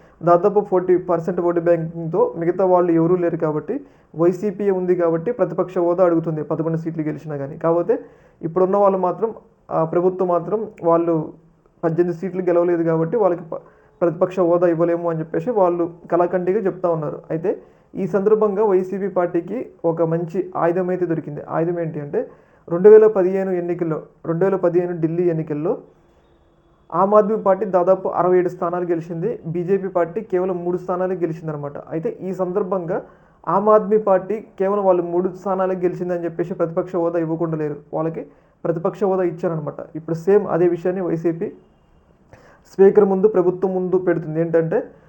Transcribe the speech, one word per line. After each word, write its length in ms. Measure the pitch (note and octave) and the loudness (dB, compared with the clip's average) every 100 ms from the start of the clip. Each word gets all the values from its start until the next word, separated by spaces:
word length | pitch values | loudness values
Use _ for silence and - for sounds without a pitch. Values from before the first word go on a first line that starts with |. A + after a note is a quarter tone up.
| - - | -20 -4
దాదాపు 360 | D#3+ F3 G3+ G3 | 4 4 4 2
ఫార్టీ 380 | G3 F#3 F3+ F3 | 2 0 2 2
పర్సెంట్ 440 | E3+ E3+ E3 F3+ | 2 -2 -2 -2
ఓటు 180 | F3 F3 | 0 2
బ్యాంకింగ్‌తో 720 | E3+ E3+ E3 E3 E3 F3 B3 - | 2 2 0 -8 -4 0 0 0
మిగతా 280 | E3+ F3+ F#3 | -2 0 4
వాళ్ళు 260 | F3+ F3 | 4 4
ఎవరూ 240 | E3 E3 F3+ | 2 2 2
లేరు 220 | E3+ D#3+ | 0 -2
కాబట్టి, 480 | D#3+ D#3 D3+ C#4 - _ _ D3+ | -2 -2 -4 -8 -10 _ _ 0
వైసీపీ 540 | E3+ F3+ G#3 G3 G3+ | 0 0 -4 -2 0
ఉంది 260 | F#3 F3+ F3 | 0 0 0
కాబట్టి 360 | E3+ E3 E3 | 0 0 -2
ప్రతిపక్ష 460 | E3 D#3 F#3 F3+ F#3 | -2 -2 -2 -4 0
హోదా 280 | E3+ F3 F3 | 0 4 4
అడుగుతుంది, 380 | E3 E3 D#3 | 2 0 -4
పదకొండు 340 | D3 D#3 D#3+ E3 | -4 -4 -2 -4
సీట్లు 260 | D#3+ D#3+ | -4 -6
గెలిచినా 340 | D3+ D3 D#3 D3 | -6 -8 -8 -8
కానీ. 200 | C#3 D#3+ | -8 -4
కాకపోతే 420 | E3 E3+ F3 C#4 - - _ _ | 0 2 0 -2 -6 -20 _ _
ఇప్పుడున్న 360 | E3 F3+ F#3 G3+ | -4 0 2 4
వాళ్ళు 200 | G3 F#3+ | 2 2
మాత్రం, 360 | F3+ E3+ A3 - - _ - | 0 -2 -6 -6 -18 _ -6
ఆ, 120 | D#3+ | -2
ప్రభుత్వం 440 | D#3+ F3 F#3 F#3 F#3 | 0 2 2 2 0
మాత్రం 400 | E3+ E3 G#3+ G#3 - | 0 0 -4 -6 -4
వాళ్ళు 500 | E3+ E3+ E3+ D#3+ - - _ _ _ _ | 2 2 2 0 -2 -10 _ _ _ _
పద్దెనిమిది 360 | E3 E3 F3 E3 | -2 0 0 -4
సీట్లు 220 | F#3+ F#3 | -6 -4
గెలవలేదు 420 | F3+ F3 F3 E3+ | 0 2 2 2
కాబట్టి 340 | E3 D#3+ E3 A#3 | 0 0 0 2
వాళ్ళకి 240 | F#3+ F3 - | 0 0 -6
ప-, 80 | - - _ _ _ | -12 -14 _ _ _
ప్రతిపక్ష 380 | E3+ D#3+ F3+ - | -2 0 -2 0
హోదా 280 | E3+ F3 F3 | 2 4 2
ఇవ్వలేము 420 | D#3+ E3+ E3+ E3+ | 2 0 0 -2
అని 100 | E3 | -4
చెప్పేసి 320 | D#3+ E3 E3 | -4 -4 -2
వాళ్ళు 380 | G#3+ F3+ F3 E3+ - - | 2 2 2 -2 -6 -2
కళాఖండిగా 480 | E3+ F3 F#3 F3 G#3 | 0 0 0 0 0
చెప్తా 300 | F#3+ E3+ F3 | -2 -2 -2
ఉన్నారు. 320 | D#3+ D3 - - | -2 -4 -8 -8
అయితే 300 | D#3+ F3+ - - _ _ - | -4 -4 -6 -10 _ _ -8
ఈ 120 | F#3 | -2
సందర్భంగా 580 | G3 G3+ G#3+ G#3+ G3 A3 | 0 2 4 2 2 2
వైసీపీ 420 | F#3 F#3 G3 G3 | 2 0 -4 -2
పార్టీకి 580 | F#3 F3 E3+ E3+ A#3 - - E3 | -2 0 -2 -4 -6 -10 -4 -2
ఒక 160 | E3 | 0
మంచి 500 | E3 E3+ E3+ G3 - C#3+ | 0 -2 -4 -6 -6 -2
ఆయుధం 320 | E3+ F3 F3+ | 0 0 -2
అయితే 160 | F3+ F3 | -2 -2
దొరికింది. 360 | D#3+ D3+ D3 - | -4 -6 -10 -6
ఆయుధం 300 | D#3 E3 E3+ | -4 -2 -2
ఏంటి 200 | D#3+ D3 | -6 -6
అంటే, 280 | C#3+ G3+ - - _ _ - | -6 -6 -6 -12 _ _ -6
రెండు 200 | E3+ G#3 | 4 10
వేల 180 | G#3+ G#3+ | 10 10
పదిహేను 440 | G#3 F3+ F#3+ F#3+ | 4 2 0 -2
ఎన్నికల్లో, 500 | F3+ F3 E3 E3 D3+ - _ D#3+ | -2 -4 -4 -4 -4 -8 _ -6
రెండు 200 | E3 G3 | 0 2
వేల 100 | F#3+ | 2
పదిహేను 460 | E3+ F3 F3 F3 | 2 2 0 0
ఢిల్లీ 280 | D#3+ E3+ F3 | -2 0 0
ఎన్నికల్లో 480 | E3 D#3 D3 E3+ C4+ - _ _ _ _ _ _ _ _ _ _ | 0 -2 -4 -4 -4 -8 _ _ _ _ _ _ _ _ _ _
ఆమ్ 200 | E3 G3 | 0 4
ఆద్మీ 220 | G#3+ G3+ G#3+ | 4 4 2
పార్టీ 300 | G3 F#3+ G#3 | 0 0 0
దాదాపు 420 | F3+ F3 F#3+ - | 2 4 2 0
అరవై 300 | - F3+ F3+ | 0 2 2
ఏడు 120 | F3 | 2
స్థానాలు 360 | F3 E3+ F3+ F3 | -2 -4 -4 -2
గెలిచింది, 540 | E3 E3 E3 G3+ A#3 D#3+ | -4 -4 -6 -6 -6 -6
బీజేపీ 400 | F3 F3 G3 F#3 | -6 -2 -2 0
పార్టీ 340 | F#3 E3 - | -2 -2 -4
కేవలం 440 | - F3+ F#3 F3 F3 | -4 -2 -2 -4 -4
మూడు 120 | F3+ | -4
స్థానాలే 380 | F3 F3+ F#3 F3+ | -4 -4 -4 -2
గెలిచిందనమాట. 640 | E3 D#3+ D#3+ D3 C#3+ - - | -4 -6 -8 -8 -10 -12 -10
అయితే 280 | D#3+ A3+ - | -8 -6 -8
ఈ 120 | F#3 | -8
సందర్భంగా 680 | F3+ F3+ F#3+ F#3 F#3+ E3 A3+ - - _ _ - | -6 -4 -2 -2 -4 -4 -8 -8 -18 _ _ -4
ఆమ్ 220 | F#3+ G#3 | 0 4
ఆద్మీ 280 | G#3+ G3+ G#3+ | 4 4 0
పార్టీ 480 | G#3 F#3 F#3 G#3+ - - | 2 0 0 -8 -8 -4
కేవలం 240 | F#3+ G#3 | 0 2
వాళ్ళు 200 | F#3+ F3 | 2 2
మూడు 260 | E3+ E3+ F#3 | 2 0 -2
స్థానాలే 460 | F3+ G3+ F#3+ F#3+ F#3 | -4 -4 -2 -2 0
గెలిచిందని 480 | F3+ E3 F3+ F3 E3+ | -2 -2 -4 -4 -4
చెప్పేసి 280 | E3 E3 | -4 -6
ప్రతిపక్ష 420 | F#3 E3+ F3 F3+ F3+ | -4 -2 -2 -4 -2
హోదా 240 | E3+ E3+ | -2 0
ఇవ్వకుండా 380 | D#3+ D#3+ E3 D#3 | -2 -2 -2 -2
లేరు, 180 | D3+ C#3+ - | -4 -8 -8
వాళ్ళకి 320 | D#3 D#3+ D#3+ - _ _ _ | -4 -4 -6 -12 _ _ _
ప్రతిపక్ష 400 | E3+ E3 F#3+ F#3+ | -4 -2 -4 -2
హోదా 200 | G3+ F#3+ | 0 0
ఇచ్చారనమాట. 520 | F3+ E3 F3+ D#3+ D3 - - D#3 | -2 -2 -4 -4 -6 -10 -12 -12
ఇప్పుడు 200 | D#3+ E3 | -8 -4
సేమ్ 320 | F#3+ G3+ E3 | 2 2 2
అదే 200 | E3 F3 | 2 2
విషయాన్ని 340 | F3 F#3 F#3 | 2 -2 -2
వైసీపీ 500 | E3+ E3 E3+ D#3+ G#3+ - - _ _ _ _ _ _ - - - _ | -2 -2 -2 -4 -6 -10 -20 _ _ _ _ _ _ -20 -20 -20 _
స్పీకర్ 320 | - G3 G#3 G3 | 4 6 6 4
ముందు, 220 | F#3+ F#3 | 4 4
ప్రభుత్వం 460 | F#3 F3 F3+ F#3+ | 4 2 0 -2
ముందు 240 | F#3 F3+ F#3 | -2 0 0
పెడుతుంది. 440 | F#3 E3 D3+ D#3+ | 2 0 -2 -2
ఏంటంటే, 420 | E3 E3 E3 A3 - - | 0 2 2 -2 -4 -12